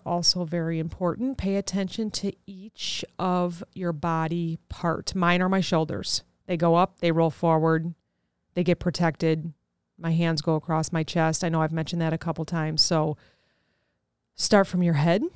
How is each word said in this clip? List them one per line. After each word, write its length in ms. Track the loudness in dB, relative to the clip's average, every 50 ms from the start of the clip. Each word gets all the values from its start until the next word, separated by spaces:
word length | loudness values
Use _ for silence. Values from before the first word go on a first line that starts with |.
| -2
also 400 | -2 -2 -2 0 -2 -2 -2 -4
very 320 | -4 -2 -2 -2 -2 -2
important. 640 | -2 -4 -4 -6 -4 -2 -2 -2 -2 -4 -6 -4 -4
Pay 160 | -4 -2 -2
attention 560 | -2 -2 -2 -2 -2 -4 -4 -4 -6 -6 -4
to 200 | -4 -4 -6 -6 -8 _ -16
each 580 | -20 -18 -18 -18 -20 _ -10 -8 -6 -6 -6 -8 -10 _
of 460 | -4 -2 0 0 0 0 -2 -4 -8 -14 _ -8
your 180 | -4 -4 -4
body 680 | -2 -2 -2 -2 0 0 0 0 0 -2 -2 -2 -4 -6 _ -14
part. 460 | -10 -4 -2 -2 -2 -2 -4 -4 -2
Mine 260 | 0 2 4 4 4
are 80 | 4 2
my 100 | 2 2
shoulders. 640 | 2 2 2 0 0 0 -4 -6 -4 -4 -4 -4 -6 _ _ _ -6
They 100 | -4 -2
go 200 | 2 4 4 6
up, 240 | 6 4 2 _ -2
they 120 | 0 2
roll 200 | 4 4 2 2
forward, 640 | 0 0 2 2 4 4 4 4 2 2 0 -4 -8 _ _ _ _ _ _ _ _ _ _ _ -4
they 100 | 0 2
get 160 | 2 2 2
protected. 760 | 0 -4 0 2 0 0 0 0 0 0 0 0 -2 -8 -12 _ _ _ _ _ _ _ _
My 140 | -6 -2 0
hands 320 | 2 2 2 2 0 0 0
go 100 | 0 0
across 380 | 0 0 -2 -2 -2 0 0
my 120 | -2 -2 -2
chest. 400 | 0 0 2 2 2 2 0 -2
I 60 | 0
know 140 | 0 0 0
I've 80 | 0
mentioned 300 | 0 -4 -4 -2 -2 -2 0
that 100 | 0 -2
a 40 |
couple 280 | -2 -4 -4 -4 -4 -4
times. 380 | -4 -2 -2 -2 -2 -4 -4 -2
So 340 | 0 0 0 0 -2 -4 -8 _ _ _ _ _ _ _ _ _ _ _ _ _ _ _ _ _ _ _ _ _ _ _
start 320 | -4 0 4 6 4 4
from 160 | 4 2 0 2
your 100 | 2 4
head 300 | 4 4 4 4 2 0 -2 -8